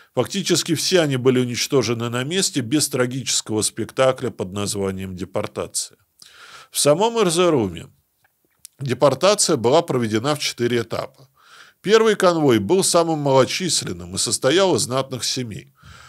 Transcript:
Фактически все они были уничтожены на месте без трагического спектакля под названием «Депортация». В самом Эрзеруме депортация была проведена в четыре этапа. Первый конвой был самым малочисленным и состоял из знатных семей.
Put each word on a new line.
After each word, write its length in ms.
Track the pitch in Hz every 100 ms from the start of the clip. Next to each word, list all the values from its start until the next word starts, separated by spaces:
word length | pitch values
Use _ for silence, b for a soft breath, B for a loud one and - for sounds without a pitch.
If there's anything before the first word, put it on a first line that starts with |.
| B -
Фактически 600 | 120 196 170 170 - 156
все 260 | - 185
они 160 | 151 131
были 220 | 123 127
уничтожены 720 | 123 117 - 143 110 120 117
на 140 | 120
месте 380 | 131 185 185 147
без 260 | 113 151 143
трагического 760 | 127 127 135 - - - 107
спектакля 680 | - - 110 - 131 131 120
под 240 | - 98
названием 640 | 101 101 98 98 95 95 90
«Депортация». 800 | 90 - 98 - 85 - - _ _ _ B B B B B
В 80 | -
самом 400 | 143 151 226 233
Эрзеруме 680 | 190 165 180 147 101 85 - _ _ _ _ _ _ _ - -
депортация 800 | 139 123 147 131 185 202 - 156
была 260 | 113 156
проведена 500 | 165 131 117 107 139 143
в 40 |
четыре 420 | - - 120 120
этапа. 480 | 110 101 113 _ - B B B B B
Первый 340 | 170 220 220 202
конвой 420 | 180 165 147 113
был 260 | 98 190
самым 360 | 165 170 165 156
малочисленным 960 | 143 135 120 - 185 - - 90 90 92
и 20 |
состоял 580 | - - 131 170 196 127
из 60 |
знатных 420 | 95 131 131 127
семей. 500 | - - 120 - - B B B